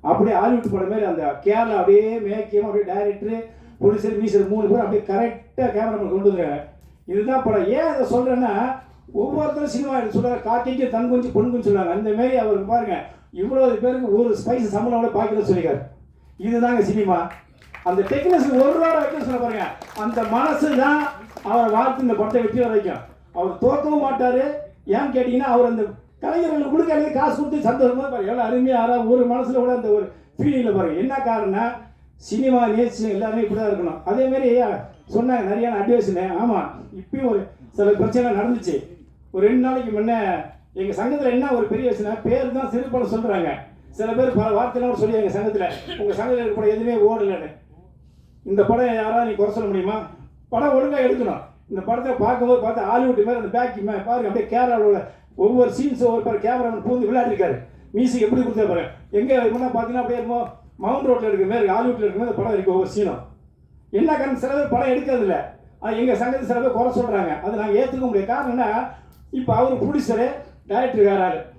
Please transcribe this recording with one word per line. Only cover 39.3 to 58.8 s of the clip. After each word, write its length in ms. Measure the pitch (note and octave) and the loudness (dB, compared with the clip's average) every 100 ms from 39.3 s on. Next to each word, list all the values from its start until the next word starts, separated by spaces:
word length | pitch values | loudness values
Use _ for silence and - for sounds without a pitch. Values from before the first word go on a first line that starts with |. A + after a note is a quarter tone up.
ஒரு 120 | F#3 G#3 | -2 2
ரெண்டு 200 | B3+ B3+ | 2 0
நாளைக்கு 240 | B3+ A3+ | -2 -4
முன்ன 200 | G#3 A3+ A3+ G3 E3+ D3+ - _ | -2 -2 0 -2 -4 -8 -18 _
எங்க 200 | F#3+ G3 | -8 -6
சங்கத்துல 360 | G3+ A#3+ D4 C4 | -4 -4 0 0
என்ன 200 | B3 C#4 | 0 0
ஒரு 140 | B3 G#3 | 0 0
பெரிய 240 | - B3+ | 0 -2
விஷயம்னா, 260 | G3+ G#3 A3+ | -2 -4 -4
பேர் 300 | - B3+ B3 | -2 0 0
தான் 180 | B3+ C4+ | -4 -4
சிறு 120 | A#3+ | -4
படம் 300 | C4 B3 G#3 | -2 -2 -2
சொல்றாங்க. 360 | A3+ A3+ F#3+ E3 - - - - | -2 -2 -2 -2 -6 -12 -20 -20
சில 220 | - A3 | -8 -4
பேர் 220 | A3+ B3+ | 0 2
பல 140 | G3+ A3 | 2 0
வார்த்தையெல்லாம் 420 | G3+ B3 B3 B3 | 0 0 -2 -2
கூட 80 | G#3 | 0
சொல்லி 200 | G#3+ A3 | 0 0
எங்க 140 | G3 G3 | 0 -2
சங்கத்துல, 280 | G#3 G3+ F3+ - - F4 | -2 -2 -4 -6 -12 -6
"உங்க 140 | G3+ | -4
சங்கத்துல 300 | F#3+ A#3+ B3 | -2 -2 0
இருக்க 180 | A3+ G#3 | 0 0
படம் 140 | G#3 | 0
எதுவுமே 220 | A3 A#3 A#3 | 0 0 2
ஓடலன்னு." 480 | G#3 A3+ G3 F3+ D#3 - - - - - - - _ - - | 2 2 -2 -4 -8 -16 -20 -20 -20 -20 -20 -20 _ -18 -2
இந்த 160 | G3+ | 2
படம் 320 | G3+ A#3 B3 | 4 4 2
யாராவது 340 | A3+ A3 A#3 A3+ | 0 0 0 0
நீ 60 | |
குறை 180 | G3+ G3+ | 0 0
சொல்ல 160 | A3+ G#3 | 0 -2
முடியுமா? 280 | F#3+ F#3+ A3 - - - - - | -2 -2 -4 -8 -18 -20 -20 -4
படம் 260 | A#3 C#4+ | 0 2
ஒழுங்கா 240 | C4 C#4+ C#4+ | 2 2 0
எடுக்கணும். 440 | B3 B3 G#3+ E3+ - - - | 0 2 -2 -4 -12 -20 -10
இந்த 120 | F#3+ | -8
படத்தை 300 | F3+ A#3+ C4 | -2 -4 -2
பார்க்கும்போது 480 | B3 G#3 B3 A#3+ B3 | 0 0 0 2 2
பார்த்து 180 | A3 A#3+ | 2 -2
ஹாலிவுட் 400 | G3 C4 C4 G#3 | 0 2 2 2
மாதிரி 160 | G#3+ A#3+ | 2 0
அந்த 120 | G3+ | -2
பேக் 220 | A#3 B3 G#3+ | -2 -2 -4
மே-, 280 | G3+ G3+ | -6 -4
பாருங்க, 240 | A3+ B3 G#3 | -2 -2 -2
அப்படியே 200 | A3 G#3 | -2 -2
கேரளாவில் 380 | A3+ B3 A#3 G#3 | 0 2 4 4
உள்ள 120 | F#3+ - - _ - | 2 -2 -16 _ 0
ஒவ்வொரு 340 | G3+ B3 A#3 | 2 4 2
சீன்ஸ் 320 | - C#4+ B3+ | 2 -2 2
ஒவ்வொரு 220 | B3 A3+ | 2 2
பேர் 180 | G#3+ G#3+ | -2 -2
கேமராமேன் 400 | A3+ B3 A#3+ G#3+ | 0 0 -2 -4
பூந்து 240 | A3 B3 G#3 | -2 0 2
விளையாடிருக்காரு. 480 | B3 A3+ G3+ F3 B2 - - - | 2 0 0 0 -2 -8 -20 -8
மியூசிக் 320 | G#3 B3+ A#3+ | 0 0 2
எப்படி 200 | G#3+ B3+ | 2 2
கொடுத்தா 240 | A3+ A3 G3 | 0 0 0
பாருங்க. 220 | E3+ | 0